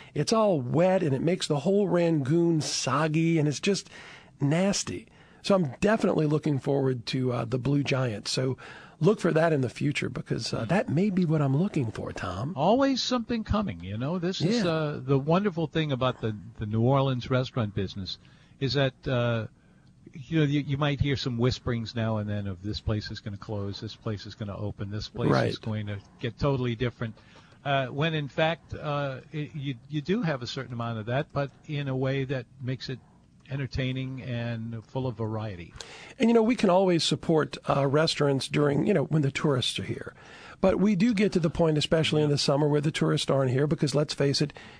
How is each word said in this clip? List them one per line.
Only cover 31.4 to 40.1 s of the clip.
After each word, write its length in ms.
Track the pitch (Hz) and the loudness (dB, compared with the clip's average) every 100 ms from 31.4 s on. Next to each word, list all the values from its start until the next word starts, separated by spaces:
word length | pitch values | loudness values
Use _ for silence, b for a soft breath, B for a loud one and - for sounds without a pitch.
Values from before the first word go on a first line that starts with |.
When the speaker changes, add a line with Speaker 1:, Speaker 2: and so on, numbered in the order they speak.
| 139 - - | -6 -8 -10
Speaker 2:
in 200 | 147 139 | -6 -4
a 80 | 131 | -2
way 280 | 131 139 | -2 -2
that 240 | 135 135 117 135 | -4 -6 -8 -10
makes 280 | 127 131 - | -8 -8 -8
it 100 | 127 - _ _ _ - | -12 -14 _ _ _ -10
entertaining 720 | 139 131 - 131 131 131 131 | -8 -6 -4 -4 -4 -6 -8
and 600 | 131 120 117 117 113 113 107 | -6 -4 -4 -6 -6 -10 -8
full 220 | 131 131 | -6 -4
of 80 | 110 | -4
variety. 580 | 110 110 110 87 85 B B B B - | -4 -4 -6 -8 -12 B B B B 0
Speaker 1:
And, 100 | 226 | 4
you 40 | |
know, 100 | 233 | 6
we 120 | 220 254 | 4 4
can 140 | 202 | 4
always 320 | 180 190 170 | 6 6 4
support, 540 | - 143 - 156 139 - - | 2 0 2 2 2 -2 0
uh, 180 | 143 139 | 2 4
restaurants 600 | 143 160 - 143 135 - | 4 2 2 2 2 0
during, 360 | 151 147 143 214 | 2 2 2 2
you 80 | |
know, 120 | 185 131 | 2 2
when 160 | 156 | 2
the 100 | 139 | 2
tourists 480 | - 156 127 - - | 0 0 2 0 -4
are 40 | |
here. 300 | 92 - - | -6 -8 -10